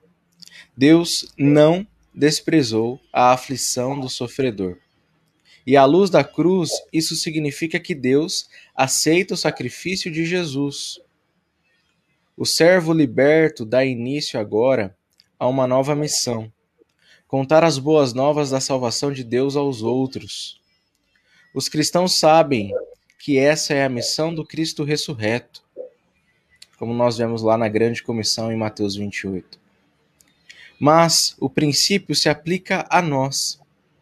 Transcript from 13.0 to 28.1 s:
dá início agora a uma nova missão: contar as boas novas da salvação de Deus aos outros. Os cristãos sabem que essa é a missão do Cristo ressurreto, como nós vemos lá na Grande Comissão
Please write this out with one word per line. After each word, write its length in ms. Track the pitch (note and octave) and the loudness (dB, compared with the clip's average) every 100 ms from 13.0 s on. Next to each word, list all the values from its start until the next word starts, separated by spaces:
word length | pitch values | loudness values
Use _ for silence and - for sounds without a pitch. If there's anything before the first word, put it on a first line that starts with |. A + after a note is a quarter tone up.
| C#3 A2 C#3 D#3 D#3 D#3 A2 | 2 2 4 4 2 -2 -2
dá 180 | B2 | 0
início 560 | C3+ A#2+ A#2+ D3 D3 B2+ | 0 -2 -6 -6 -6 -6
agora 560 | G#2 G#2+ B2+ B2+ G2 - _ _ _ _ | -4 0 2 0 -2 -10 _ _ _ _
a 80 | B2 | -4
uma 180 | C3+ B2+ | -2 0
nova 300 | B2+ C3+ D3 | 0 0 -2
missão: 580 | D3+ - - A#2 A2 _ _ _ _ _ _ _ _ | -4 -4 -4 -6 -10 _ _ _ _ _ _ _ _
contar 360 | C3+ C3+ D#3 | -4 2 4
as 160 | E3 C3+ | 4 2
boas 340 | C3+ D#3 C3+ | 2 2 2
novas 380 | A#2 C#3 D3 C#3 | 0 0 0 -2
da 100 | C3 | -4
salvação 500 | - C3+ A#2+ A2+ C#3+ | -2 -2 -2 -4 -4
de 120 | C3+ | -6
Deus 320 | A#2 A#2+ C#3 C#3 | -4 -2 0 0
aos 260 | C#3+ A#2+ | -2 -4
outros. 800 | A2 B2+ C3 - G2+ - - - _ _ _ _ _ _ _ _ _ - | -2 -2 -4 -6 -12 -14 -14 -18 _ _ _ _ _ _ _ _ _ -8
Os 120 | - | -6
cristãos 520 | D#3 D3 F3 F3+ - | -2 0 0 0 2
sabem 520 | D#3 D#3+ D3+ B2+ G2+ G2 - - _ _ | 6 6 4 0 -2 -6 -8 -16 _ _
que 200 | - C3+ | 0 2
essa 340 | C#3+ D#3 - | 4 2 0
é 100 | C#3+ | 0
a 60 | C3+ | 0
missão 440 | B2 A2+ - D#3+ | -2 -6 -4 -4
do 120 | D#3+ D3+ | -6 -8
Cristo 380 | D3+ D#3+ - | -6 -6 -4
ressurreto, 840 | D3 D3+ - B2 G#2+ A#2+ - - _ - - _ _ _ _ _ _ _ - _ | -4 -4 -4 -4 -2 -2 -6 -20 _ -20 -18 _ _ _ _ _ _ _ -20 _
como 160 | A#2 | -6
nós 240 | A#2+ A#2+ A2+ | 0 0 0
vemos 240 | A#2 A#2 | -2 0
lá 160 | A2 A2+ | 0 2
na 100 | A2+ | 2
Grande 360 | G#2+ A#2 A#2 | 2 0 0
Comissão 480 | - | -6